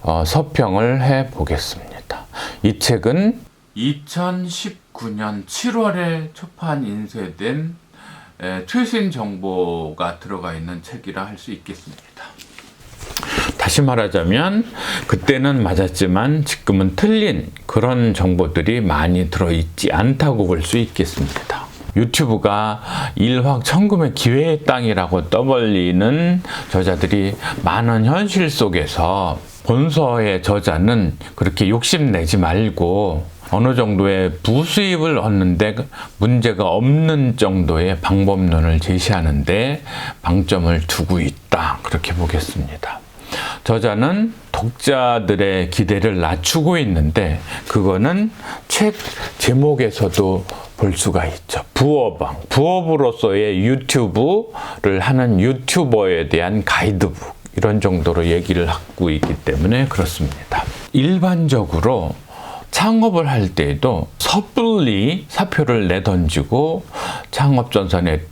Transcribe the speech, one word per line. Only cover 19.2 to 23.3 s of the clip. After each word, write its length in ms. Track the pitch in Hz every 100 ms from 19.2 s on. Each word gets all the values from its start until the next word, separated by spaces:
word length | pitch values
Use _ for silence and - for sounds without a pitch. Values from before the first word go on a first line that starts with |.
| 85
들어있지 640 | - 87 82 80 - -
않다고 540 | - 113 135 151 117 95
볼 160 | 87
수 160 | 80 117
있겠습니다. 880 | 117 - 82 - 71 - - - - - - -
유튜브가 840 | 117 - 143 110 104 104 107 107 - - 135 -
일확 480 | 113